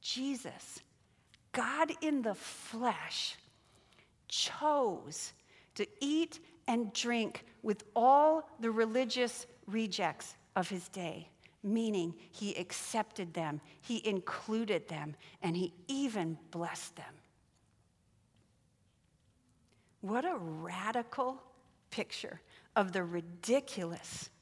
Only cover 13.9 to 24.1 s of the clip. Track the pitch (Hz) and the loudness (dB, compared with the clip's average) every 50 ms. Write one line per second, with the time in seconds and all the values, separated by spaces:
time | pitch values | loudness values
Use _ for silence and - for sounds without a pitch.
13.9 | 240 220 - 220 208 190 180 - - - - - 220 226 226 208 208 165 160 - | -4 -2 0 0 0 0 -2 -4 -8 -8 -4 -2 0 0 0 2 0 -2 -2 -4
14.9 | 165 151 147 151 151 - - - - - - 170 165 180 180 - 170 - - - | -6 -6 -6 -6 -8 -10 -16 -20 -18 -4 -2 0 0 0 0 -2 -4 -8 -8 -6
15.9 | 269 269 277 269 220 208 170 165 165 151 - - - 170 170 170 - - - - | -2 0 0 0 0 0 -2 -2 -2 -6 -10 -10 -6 -4 -4 -4 -4 -8 -10 -12
16.9 | - - - - - - _ _ _ _ _ _ _ _ _ _ _ _ _ _ | -12 -14 -16 -16 -18 -20 _ _ _ _ _ _ _ _ _ _ _ _ _ _
17.9 | _ _ _ _ _ _ _ _ _ _ _ _ _ _ _ _ _ _ _ _ | _ _ _ _ _ _ _ _ _ _ _ _ _ _ _ _ _ _ _ _
18.9 | _ _ _ _ _ _ _ _ _ _ _ _ _ _ _ _ _ _ _ _ | _ _ _ _ _ _ _ _ _ _ _ _ _ _ _ _ _ _ _ _
19.9 | _ _ - 190 208 240 269 359 359 254 175 165 156 156 165 175 175 185 190 214 | _ _ -4 -2 0 0 0 0 -2 -2 -4 -6 -6 -6 -8 -8 -6 -4 -2 0
20.9 | 233 247 233 233 - - 262 254 262 262 - - - - _ - _ _ _ _ | 0 0 -2 -2 -2 -2 0 0 -2 -6 -12 -20 -20 -20 _ -20 _ _ _ _
21.9 | - - 214 - - - - - - 170 - - - - - - _ 226 202 190 | -6 -6 -6 -6 -6 -10 -10 -10 -12 -12 -16 -20 -20 -20 -20 -2 _ 2 2 2
22.9 | 175 190 180 170 175 175 165 170 175 175 - 208 240 277 269 - - - 180 170 | 2 -2 -2 0 -2 -4 -4 -6 -12 -10 0 2 2 2 2 0 -6 -6 -4 -4
23.9 | 170 170 - - | -6 -8 -10 -12